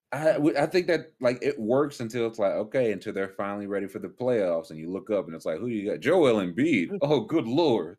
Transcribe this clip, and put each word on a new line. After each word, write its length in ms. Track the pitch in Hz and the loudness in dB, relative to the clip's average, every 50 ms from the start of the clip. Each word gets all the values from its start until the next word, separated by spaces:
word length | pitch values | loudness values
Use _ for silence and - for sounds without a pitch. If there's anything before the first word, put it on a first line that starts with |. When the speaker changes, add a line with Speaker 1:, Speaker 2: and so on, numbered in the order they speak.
| _ _ | _ _
Speaker 1:
I, 220 | 127 143 156 160 - | -8 0 0 2 2
w-, 220 | 147 147 160 - | 4 2 2 2
I 80 | 143 156 | 2 0
think 180 | 160 175 180 180 | 2 2 0 2
that, 260 | 185 165 - - - _ _ | 2 0 0 -2 -8 _ _
like, 180 | 127 120 127 - | 0 0 0 2
it 160 | - 143 - - | -2 -2 -2 -2
works 400 | 107 107 127 139 151 139 - - | 0 2 2 2 2 0 -2 -6
until 260 | 117 110 123 120 113 | -8 -4 -2 -2 -2
it's 100 | 113 110 | -2 0
like, 140 | 113 101 95 82 | 0 0 0 2
okay, 380 | 92 107 107 - 135 120 110 | 0 -2 -2 0 0 2 2
until 220 | 98 87 - 107 90 | 0 -2 -6 -6 -4
they're 160 | 95 98 95 | -4 -4 -4
finally 360 | - - 101 101 101 104 101 | -6 -6 -6 -6 -6 -6 -6
ready 220 | 98 101 95 98 | -4 -4 -4 -4
for 100 | 92 - - | -6 -8 -10
the 100 | 98 87 | -10 -10
playoffs, 600 | - - 117 127 123 107 95 87 85 82 80 - | -8 -4 -2 0 2 2 2 2 0 -2 -4 -6
and 80 | 78 | -12
you 140 | 78 80 87 | -10 -8 -6
look 180 | 95 95 90 107 | -6 -6 -4 -2
up 160 | 104 95 87 | -2 -2 -2
and 100 | 85 82 | -4 -10
it's 100 | 76 - | -6 -4
like, 120 | 87 80 85 | -4 -4 -4
"Who 100 | 117 123 | -4 -4
do 40 | 113 | -4
you 140 | 104 98 104 | -2 -2 -2
got?" 100 | 87 76 | -4 -2
Joel 400 | 90 139 185 185 147 123 110 104 | 2 2 4 6 6 6 4 4
Embiid. 480 | 92 87 82 107 143 170 135 92 82 175 | 0 0 0 0 2 2 4 2 2 0
Speaker 2:
Mm. 60 | 202 190 | -2 -2
Speaker 1:
Oh, 200 | 139 147 151 117 | 0 2 2 2
good 260 | 107 110 156 160 120 | 2 0 -2 -2 0
Lord. 500 | 113 127 165 170 143 113 95 78 87 101 | 0 2 2 4 4 2 2 0 -4 -10